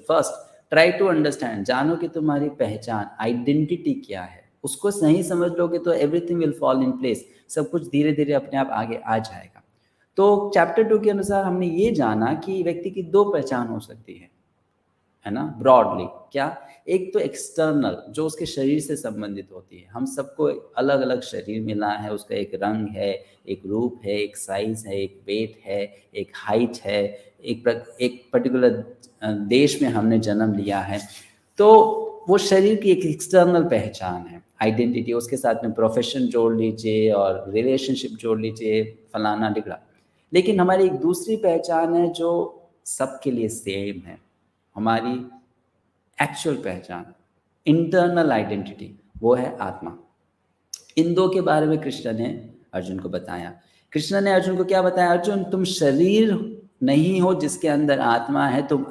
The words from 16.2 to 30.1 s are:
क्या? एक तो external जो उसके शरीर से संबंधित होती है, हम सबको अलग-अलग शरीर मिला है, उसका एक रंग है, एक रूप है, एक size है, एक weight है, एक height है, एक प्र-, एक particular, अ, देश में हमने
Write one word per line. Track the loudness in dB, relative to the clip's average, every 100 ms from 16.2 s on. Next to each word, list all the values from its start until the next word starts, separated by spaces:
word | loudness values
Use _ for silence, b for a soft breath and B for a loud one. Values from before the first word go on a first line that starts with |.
| -10
क्या? | -4 -4 -6 B B -4
एक | -2 -2
तो | -4
external | -4 -6 -8 -2 0 0 0 -4 -10
जो | -6 -6
उसके | -6 -8
शरीर | -2 0 0
से | -2 -6
संबंधित | -8 -8 -10 -10 -14
होती | -20 -20 -20
है, | -16
हम | -8 -6
सबको | -6 -10 -2 -2 -2 -6 -2
अलग-अलग | 0 0 0 -2
शरीर | -6 -10 -8 -6
मिला | -4 -4 -2
है, | -4 -6
उसका | -10 -8 -8
एक | -6 -4
रंग | -4 -2 -4
है, | -4 -4 -6 -10 _ -12
एक | -10 -4
रूप | -2 -2 -4 -6
है, | -4
एक | -4 -8
size | -8 -4 -4 -6 -6
है, | -6
एक | -6 -10 -6
weight | -4 -4 -10
है, | -8 -6 -6 b b -12
एक | -10 -10
height | -2 0 0 -2
है, | -4 -2 -2 -6 -18 _
एक | -8 -2
प्र-, | -2 -2 -6 -4
एक | -4 -4 -4
particular, | -2 0 4 4 2 -4 -18 -20 _
अ, | -6
देश | -4 2 4 4 4
में | 0
हमने | 2 2